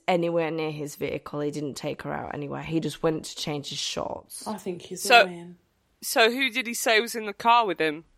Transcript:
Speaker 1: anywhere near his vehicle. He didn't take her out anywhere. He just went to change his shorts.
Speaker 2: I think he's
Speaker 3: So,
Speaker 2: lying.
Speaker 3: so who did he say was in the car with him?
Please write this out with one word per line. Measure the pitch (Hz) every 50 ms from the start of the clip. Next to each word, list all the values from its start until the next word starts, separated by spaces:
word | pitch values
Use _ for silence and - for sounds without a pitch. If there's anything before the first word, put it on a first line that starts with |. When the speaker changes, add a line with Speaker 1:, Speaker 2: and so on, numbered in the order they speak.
| _ -
Speaker 1:
anywhere | 185 170 170 170 170 170 165 156
near | 165 160 160 156
his | 151 151 151 151 -
vehicle. | - 147 139 - 139 - - - 147
He | 147 147
didn't | 147 151 151 143 117
take | - - 151 - -
her | - 143 147
out | 143 - - -
anywhere. | 147 147 139 139 135 143
He | 151 160 165
just | 160 156 139 - -
went | 165 160 156 156
to | - -
change | - - - 147 147 143 -
his | 147 143
shorts. | - - - - - - - - - _ - - - 214
Speaker 2:
I | 214
think | 202 - 196 175 170
he's | - - 185 180 -
Speaker 3:
So, | - 254 233 196
Speaker 2:
lying. | 180 175 170 170 175 175 - _ _ _ _ _ _ _ _
Speaker 3:
so | - - - 277 226 220
who | 240 262 277 262
did | 214 254 254
he | 226 233
say | - - 262 226 214
was | 233 226 -
in | 240 214
the | 208 196
car | - - 233 233 240 233
with | 202 170 -
him? | 160 156 147 160 165 _ _